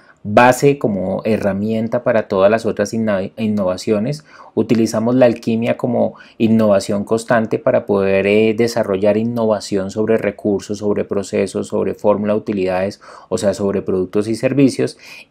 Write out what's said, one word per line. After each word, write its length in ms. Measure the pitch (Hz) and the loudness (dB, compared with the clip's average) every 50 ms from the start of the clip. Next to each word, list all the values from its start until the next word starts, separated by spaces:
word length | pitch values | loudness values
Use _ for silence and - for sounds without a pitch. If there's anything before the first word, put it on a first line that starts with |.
| - _ _ _ - | -18 _ _ _ -10
base 540 | 104 104 117 123 127 123 - 143 143 139 | 2 4 6 6 6 6 6 4 2 2
como 460 | 143 - 117 101 92 92 95 98 98 - | 2 -2 -2 -2 -2 -2 -4 -4 -4 -2
herramienta 800 | 110 107 98 104 101 95 98 104 110 110 110 113 113 120 - - | -2 -2 0 0 -2 -2 -2 -2 -2 -2 -2 -2 -2 -4 -2 -2
para 240 | 127 117 110 104 - | 0 0 0 0 0
todas 220 | 104 95 95 101 | 2 4 4 4
las 160 | 110 110 - | 4 2 0
otras 260 | 107 90 - 101 - 117 | -2 -2 -2 -4 -2 -2
inno-, 400 | 113 110 107 101 95 95 - - - | -2 -2 -2 -2 -2 -4 -6 -6 -6
innovaciones. 840 | 113 107 107 104 95 90 92 92 - 113 107 101 107 135 151 151 - - - - - - _ | -4 -2 -2 0 -2 -2 -2 -2 -2 -2 0 0 0 -2 -4 -6 -10 -18 -20 -20 -20 -6 _
Utilizamos 600 | 110 113 - 117 113 113 107 - 110 113 120 127 | -4 0 0 2 2 2 0 0 -2 0 0 4
la 100 | 131 127 | 4 4
alquimia 540 | 120 113 - - - 113 113 117 123 120 - | 4 4 0 -2 -2 -2 0 0 -2 -2 -2
como 380 | - 123 120 113 107 104 - - - - _ | -2 -2 0 0 -2 -2 -4 -10 -18 -20 _
innovación 680 | - 117 110 113 113 110 104 98 98 - - 104 101 101 | 0 2 2 4 4 4 4 4 2 2 0 -4 -4 -2
constante 540 | - 113 113 113 - 123 113 110 107 117 - | -2 -2 -4 0 0 0 0 0 -2 -4 -2
para 280 | - 131 120 117 - | 0 0 0 0 0
poder, 400 | - 104 98 98 95 98 98 98 | 0 0 0 2 2 2 2 2
eh, 260 | 101 104 107 110 110 107 | 4 4 4 4 2 2
desarrollar 640 | 104 117 117 - 117 107 101 98 95 104 104 101 | 2 0 0 0 -2 -2 -2 -2 0 2 2 2
innovación 760 | 110 113 120 120 117 113 110 107 101 - - 104 98 95 98 | 2 -2 -2 -2 -2 0 0 0 -2 -2 -4 -4 -4 -4 -4
sobre 280 | 101 110 107 107 113 107 | -4 -4 0 0 0 0
recursos, 580 | - 101 101 - - 107 101 92 - - 104 | 0 -4 -6 -4 -2 -2 -2 -2 -2 -6 -8
sobre 300 | 98 104 104 101 98 95 | -4 -4 -2 -2 -2 -4
procesos, 640 | - 101 101 98 - 107 101 101 95 - 107 101 - | -4 -4 -6 -4 -2 -2 -2 -2 -2 -4 -6 -6 -4
sobre 260 | 110 101 98 95 95 | -4 -4 -4 -4 -4
fórmula 400 | - - 104 101 98 104 104 107 | -2 0 0 0 0 0 -2 -2
de 40 | 110 | -2
utilidades, 640 | 107 - 104 98 92 92 92 92 95 101 - - - - - - - _ | -2 -4 -4 -2 -2 -2 -2 -2 -2 -4 -6 -10 -16 -20 -20 -20 -8 _
o 80 | 92 92 | -6 -2
sea, 160 | 107 98 95 | 0 -2 0
sobre 260 | - 101 98 98 98 | 0 -2 -2 -2 -2
productos 480 | 87 107 98 92 90 90 - 104 104 113 | -2 -2 -2 -2 -2 -2 -2 -2 -2 -2
y 60 | 110 | -4
servicios, 640 | 110 131 131 131 139 139 127 - - 127 127 - - - - - - - _ | -2 -2 0 2 4 2 2 2 0 -4 -4 -6 -12 -20 -20 -20 -20 -20 _